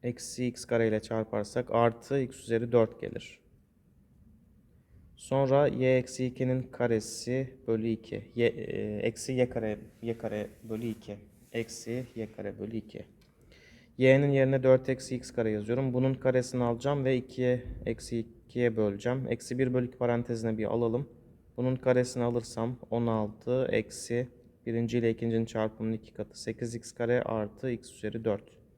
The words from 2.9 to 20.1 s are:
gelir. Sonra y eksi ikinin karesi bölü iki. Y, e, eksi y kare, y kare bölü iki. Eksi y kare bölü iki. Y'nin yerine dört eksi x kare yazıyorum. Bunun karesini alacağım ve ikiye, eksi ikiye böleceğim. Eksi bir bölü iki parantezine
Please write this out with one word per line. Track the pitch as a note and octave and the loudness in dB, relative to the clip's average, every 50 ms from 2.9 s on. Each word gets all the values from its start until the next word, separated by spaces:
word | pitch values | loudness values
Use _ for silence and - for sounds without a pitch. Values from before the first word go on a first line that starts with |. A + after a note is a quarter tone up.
| - - | 0 -8
gelir. | - - - - - - - _ _ _ _ _ _ _ _ _ _ _ _ _ _ _ _ _ - - - - _ _ _ - _ _ _ - _ _ - - - - - | -10 -8 -8 -10 -12 -14 -20 _ _ _ _ _ _ _ _ _ _ _ _ _ _ _ _ _ -20 -20 -20 -20 _ _ _ -20 _ _ _ -20 _ _ -20 -20 -20 -20 -20
Sonra | - - - C3+ C3+ C#3 C3 C3+ C#3 D3 | -20 -8 -2 0 2 4 4 4 4 4
y | C#3 - B2+ B2+ C3 C3 | 4 2 2 4 4 4
eksi | B2+ B2+ - - - B2+ | 4 2 0 -6 -4 -4
ikinin | B2+ B2 - C3+ B2+ B2+ C3 B2+ | -4 -2 -2 0 0 0 0 -2
karesi | - - - B2 A#2 A#2 A2 G#2+ - - - - A#2+ B2 C3 C3+ C3 - - - | -6 -4 -2 2 2 2 2 0 -4 -10 -10 -6 -4 -2 -2 -4 -6 -10 -12 -2
bölü | - A2+ A2 A2 | -2 0 0 2
iki. | A2+ A2+ A2 - - G#2 G#2 G#2 - - | 0 -2 -2 -4 -10 -10 -10 -10 -8 0
Y, | A#2 A#2 | 2 2
e, | A2+ - - - - - - G#2 G#2+ G#2 | 2 2 0 -8 -6 -4 -4 -4 -4 -4
eksi | G#2 - A#2+ A2+ - - - C3 | -2 -2 -2 -2 -4 -6 -2 2
y | B2+ B2+ B2 | 2 2 2
kare, | - A#2+ A2 G#2+ G#2+ G2+ - - - - | 2 -2 -2 -2 -4 -4 -8 -18 -18 -10
y | - A#2 A2+ | -6 -6 -6
kare | A2+ - A2 G#2 G#2+ G2+ G#2 - - - | -4 -4 -6 -4 -4 -6 -6 -10 -16 -10
bölü | A2 A2 A2 A#2+ | -8 -6 -4 -4
iki. | A#2 A2 - - - G2+ G2+ - - - - - _ | -4 -6 -6 -10 -14 -14 -14 -16 -20 -20 -20 -20 _
Eksi | - A#2 A2+ A2+ - - - A2+ A#2 B2+ B2+ B2 - | -6 -6 -6 -6 -8 -14 -8 -6 -6 -6 -6 -8 -8
y | A2+ A2 G#2 | -8 -8 -8
kare | - - G2+ G2+ G2 G#2 | -8 -8 -8 -8 -8 -8
bölü | G2+ G#2+ A#2 | -8 -6 -6
iki. | A2 - - - - - - - _ _ _ _ _ - - - - - - - - - _ _ | -8 -8 -8 -14 -14 -14 -14 -20 _ _ _ _ _ -20 -20 -20 -20 -20 -20 -20 -20 -20 _ _
Y'nin | - B2+ C3 C3 C3+ C#3+ C#3+ | 4 8 8 8 8 6 4
yerine | C#3 C3+ C3+ C3 C3+ C3+ B2+ | 4 4 4 4 4 4 6
dört | C3 C3 C3 C3 - | 6 6 6 6 0
eksi | C3 C3 - - C3 | -4 -4 -4 -6 -6
x | A#2+ - - | -6 -6 -6
kare | - - A2+ A2 | -4 -2 0 0
yazıyorum. | G#2+ G#2 G#2 G#2+ A#2+ B2+ C3+ C3 B2 | 0 -2 -2 -2 -2 0 0 0 2
Bunun | B2+ C3 C3 C3+ | 2 2 2 0
karesini | B2+ - C3 B2+ B2+ B2 - - B2+ B2 | 2 0 2 4 4 2 2 -2 0 0
alacağım | A#2+ A#2+ A#2 - C#3 D3 C#3+ C3 | 0 0 0 0 0 0 2 2
ve | C3 C3 | 2 2
ikiye, | B2 B2 - - - B2+ B2 B2+ B2 B2 - - - - | 0 -2 -4 -4 0 2 2 2 0 -2 -8 -10 -6 -4
eksi | - A#2 - - - A#2 A#2 | -6 -6 -6 -6 -4 -4 -4
ikiye | A2 - - - _ - - A#2+ B2 A#2+ A2 | -4 -6 -12 -20 _ -8 -2 2 2 2 4
böleceğim. | A2 G#2+ G#2 G2+ G2+ - A#2+ B2+ C3+ B2+ - | 2 0 0 0 -2 -2 -2 -2 -2 -2 -4
Eksi | A#2+ A#2+ - - B2 B2 | -4 -6 -4 -8 -2 0
bir | C3+ B2+ B2 | 0 2 2
bölü | B2+ B2 | 0 0
iki | B2 - | -2 -4
parantezine | - B2 A#2+ | -2 0 2